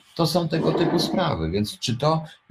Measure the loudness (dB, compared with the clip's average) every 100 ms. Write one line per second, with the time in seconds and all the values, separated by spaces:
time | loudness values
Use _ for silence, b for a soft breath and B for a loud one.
0 | -12 -4 0 0 0 0 2 2 2 2
1 | 0 0 0 0 -2 0 -2 -4 -4 0
2 | 0 0 -2 B -18